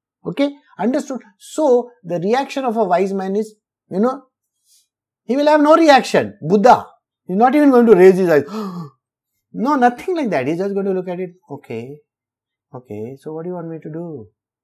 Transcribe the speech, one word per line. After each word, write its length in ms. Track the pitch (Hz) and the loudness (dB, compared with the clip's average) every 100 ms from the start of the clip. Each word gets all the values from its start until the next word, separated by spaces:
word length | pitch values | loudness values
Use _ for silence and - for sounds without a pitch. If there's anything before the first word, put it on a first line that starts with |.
| _ _ 170 | _ _ -10
Okay? 280 | 180 285 285 _ - | -4 -4 -6 _ -6
Understood? 440 | 202 285 - 254 - _ | -4 -4 -6 -12 -14 _
So, 520 | - - 311 247 240 _ | -14 -4 0 0 -2 _
the 160 | 175 175 | -10 -6
reaction 460 | 180 247 277 - 254 | -2 -4 -4 -6 -4
of 100 | 220 | -2
a 80 | |
wise 300 | 202 175 196 | 0 0 -2
man 200 | 196 190 | -4 -6
is, 200 | 196 220 - _ _ - | -6 -6 -12 _ _ -10
you 80 | 170 | -4
know, 260 | 233 269 - _ _ _ _ _ _ _ _ _ | -4 -4 -14 _ _ _ _ _ _ _ _ _
he 120 | - 254 | -6 -2
will 100 | 294 | 2
have 160 | 302 | 4
no 120 | 294 | 4
reaction. 640 | 320 320 269 - 170 113 - | 4 6 4 4 -2 -2 -6
Buddha, 440 | 143 202 247 214 - _ _ _ - | -2 2 4 4 0 _ _ _ -6
he's 100 | 185 | 0
not 160 | 247 | 2
even 160 | 294 294 | 4 4
going 160 | 247 233 | 6 6
to 80 | |
raise 240 | 190 185 185 | 8 8 6
his 100 | 185 | 4
eyes. 160 | 151 143 | 0 0
<gasps> 400 | 208 202 175 147 _ _ _ _ _ _ | -6 -10 -12 -16 _ _ _ _ _ _
No, 200 | 180 233 | -8 -4
nothing 420 | 294 240 247 - 349 | 0 0 0 -6 -6
like 140 | 262 | -4
that. 160 | 156 131 | -4 -4
He's 100 | 165 | -4
just 160 | 196 | -4
going 140 | 202 196 | -4 -4
to 80 | |
look 140 | 185 180 | -4 -6
at 120 | 175 | -8
it. 120 | 180 175 - | -10 -14 -20
"Okay. 480 | 139 - 117 123 147 _ _ _ _ _ _ _ | -18 -14 -12 -12 -16 _ _ _ _ _ _ _
Okay, 440 | 127 - 104 113 139 | -20 -16 -14 -14 -14
so 140 | 156 | -16
what 80 | 156 | -14
do 80 | 165 | -12
you 40 | 180 | -12
want 120 | 165 | -12
me 100 | 160 | -14
to 100 | 160 | -14
do?" 380 | 156 175 147 104 _ _ _ | -14 -12 -14 -18 _ _ _